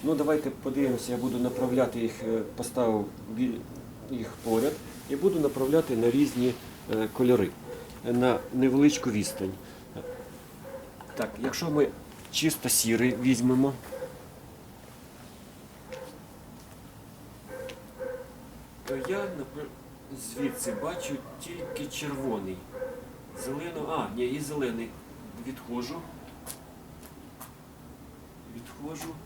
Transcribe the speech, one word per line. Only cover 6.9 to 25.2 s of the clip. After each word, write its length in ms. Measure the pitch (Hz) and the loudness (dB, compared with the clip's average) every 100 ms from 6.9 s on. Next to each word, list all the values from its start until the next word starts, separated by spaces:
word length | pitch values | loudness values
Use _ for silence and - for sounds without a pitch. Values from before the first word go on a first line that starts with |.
е, 140 | 107 110 | 0 0
кольори, 360 | - 127 123 92 - - - - - | 4 8 8 6 0 -10 -10 -12 -8
на 360 | 117 120 127 104 - | 0 4 6 4 2
невеличку 580 | 127 131 131 147 147 127 | 4 6 10 8 8 2
відстань. 400 | 107 98 - 95 95 - - - - 494 494 494 - - - - 539 - - - - | 2 0 0 -2 -4 -12 -16 -12 -10 -10 -10 -12 -14 -16 -16 -12 -12 -12 -16 -14 -4
Так, 140 | 214 - | -4 -2
якщо 260 | 254 - 165 | -2 0 0
ми 180 | 147 143 - - - - | 4 4 2 -14 -16 -4
чисто 380 | - 156 - 123 | 2 2 2 2
сірий 460 | - 113 113 123 127 | 4 6 6 6 6
візьмемо, 520 | 123 120 123 127 135 131 - - - - - - - - - - - - - - - - - - - - - 523 508 494 - - - - - - - - - - - - - 508 523 508 - 539 508 508 - - - - - - - | 6 6 8 8 6 4 -8 -8 -8 -10 -14 -16 -16 -16 -18 -18 -18 -18 -18 -18 -18 -18 -18 -18 -18 -18 -14 -12 -12 -14 -18 -18 -16 -16 -16 -18 -18 -18 -18 -18 -18 -18 -12 -10 -10 -12 -14 -8 -6 -6 -10 -14 -16 -16 -16 -14 -6
то 100 | 135 | -4
я, 220 | 131 196 | -2 -2
напр-, 500 | 196 151 135 151 143 - - - - 135 | -2 -4 -8 -8 -10 -12 -18 -18 -14 -12
звідси 540 | - 240 - - - 104 | -10 -2 -2 0 -4 -2
бачу 300 | - - - - - - | -4 -4 -4 -6 -8 -12
тільки 520 | - - - 156 139 | -10 -8 -6 -6 -6
червоний. 680 | - 147 139 135 107 95 92 - 104 - - - - - - - | -4 -4 -2 0 -2 -2 -8 -8 -8 -6 -8 -12 -16 -14 -10 -6
Зелений, 380 | 143 175 160 147 | -4 -4 -6 -2
а, 180 | 160 104 110 | -2 -2 0
ні, 100 | 123 | 0
і 140 | 143 | 0
зелений. 500 | 143 147 131 113 113 - - - | -2 0 0 0 -6 -8 -16 -16